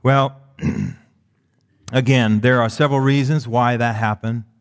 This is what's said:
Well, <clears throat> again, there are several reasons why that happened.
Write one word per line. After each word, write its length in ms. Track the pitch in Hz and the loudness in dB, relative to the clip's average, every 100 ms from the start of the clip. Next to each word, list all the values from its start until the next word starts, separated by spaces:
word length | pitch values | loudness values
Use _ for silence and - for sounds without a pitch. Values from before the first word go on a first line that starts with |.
Well, 380 | 131 139 139 - - - | 2 2 0 -6 -20 -6
<clears throat> 1300 | - - 50 - _ _ _ _ _ _ _ _ - | -6 -4 -8 -10 _ _ _ _ _ _ _ _ -4
again, 480 | 127 123 135 110 107 | -2 2 2 2 2
there 220 | 123 127 | 2 2
are 60 | 113 | 0
several 320 | - 147 139 | 0 0 2
reasons 480 | 135 143 131 156 117 | 2 0 0 -2 -2
why 280 | 120 120 120 | 0 0 0
that 200 | 117 110 | -2 -2
happened. 480 | 107 107 113 117 110 _ | -2 -2 -4 -6 -8 _